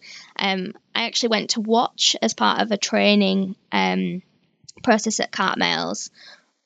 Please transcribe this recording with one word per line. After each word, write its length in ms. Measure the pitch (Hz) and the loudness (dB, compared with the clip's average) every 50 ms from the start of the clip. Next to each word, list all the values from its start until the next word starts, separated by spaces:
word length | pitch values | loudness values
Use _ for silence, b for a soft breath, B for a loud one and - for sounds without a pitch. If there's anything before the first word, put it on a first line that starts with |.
| B B B B B B B - | B B B B B B B -4
Um, 340 | - 196 190 190 180 - - - _ _ - | -2 0 0 -2 -4 -6 -10 -14 _ _ -4
I 100 | 208 226 | -4 -4
actually 240 | 226 - - - 240 | -2 -2 -2 0 0
went 220 | 220 208 - - | 0 0 0 -2
to 100 | - 233 | -4 -2
watch 560 | 208 214 226 226 262 - _ - - - - - - | 0 2 2 2 2 2 _ 0 0 0 0 2 0
as 100 | 226 - | -2 0
part 300 | - 220 208 175 - 196 | 0 0 0 2 0 0
of 80 | 226 214 | -2 -2
a 60 | 196 | -2
training, 760 | - - - 208 202 208 208 208 202 190 190 196 190 185 196 - _ - | -2 -2 0 2 4 4 4 4 4 4 2 0 0 -2 -6 -12 _ -4
um, 520 | - 196 190 185 185 190 185 180 175 185 - _ _ _ _ _ _ _ _ - - - - | -2 0 0 0 0 0 -2 -4 -4 -8 -10 _ _ _ _ _ _ _ _ -20 -16 -4 2
process 380 | - 220 220 - 226 214 - | 4 4 4 2 0 -2 -2
at 100 | - - | -4 -4
Cartmels, 800 | - - - - - - 180 175 170 - 170 165 202 - - - B B B B B B B B B _ _ | -4 -4 -2 -2 0 0 0 0 0 0 -2 -4 -6 -8 -10 -14 B B B B B B B B B _ _